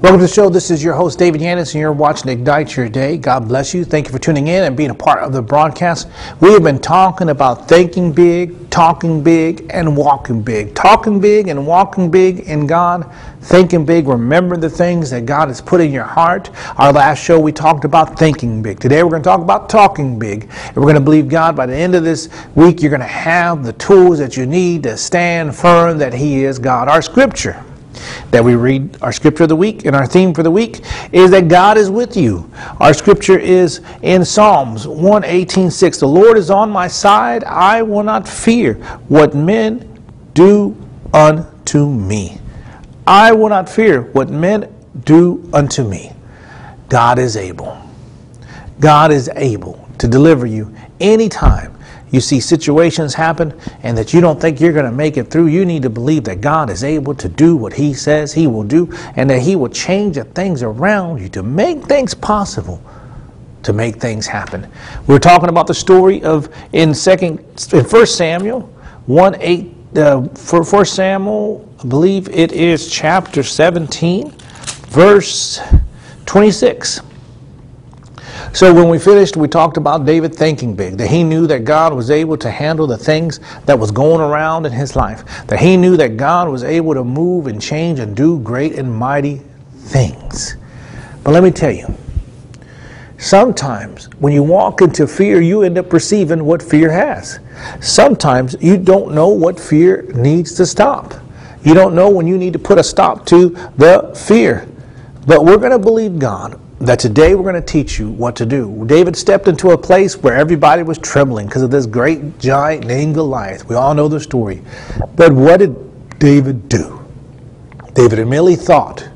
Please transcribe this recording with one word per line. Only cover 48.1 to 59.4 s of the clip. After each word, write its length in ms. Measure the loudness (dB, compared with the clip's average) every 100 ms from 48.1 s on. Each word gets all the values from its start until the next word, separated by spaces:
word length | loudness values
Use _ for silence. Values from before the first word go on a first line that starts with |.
| -20 -20 -20 -20 -20 -20 0
God 320 | 4 4 4
is 200 | 2 -2 -6
able 440 | -4 -4 -10 -16 -20 -6
to 80 | 0
deliver 380 | 4 4 4
you 260 | 0 -6 -10 -14 -20 -4
anytime 720 | 0 2 0 0 0 0 -6 -18 -20 -20 -4
you 80 | -2
see 180 | 0 -2
situations 760 | 0 -2 0 2 2 0 -6
happen 380 | -2 -4 -2 -6 -8 -16 -12
and 160 | -6 -4
that 160 | 0
you 60 | 2
don't 200 | 2 2
think 200 | -2 0
you're 120 | 0
gonna 200 | 0 -2
make 240 | -2 -4 -4
it 120 | -4
through. 180 | 0 2
You 200 | 2 0
need 160 | -2
to 80 | -4
believe 320 | -4 -2 -2
that 160 | -2 -6
God 300 | -2 -2 -2
is 140 | -6
able 300 | -4 -4 -4 -8
to 120 | -10
do 280 | 2 2 2
what 160 | -4
He 200 | -4 -4
says 400 | -2 -2 -2 -2
He 140 | -2 -2
will 160 | -2
do 260 | 0 0 0 -6 -12 -4
and 120 | 0
that 120 | 0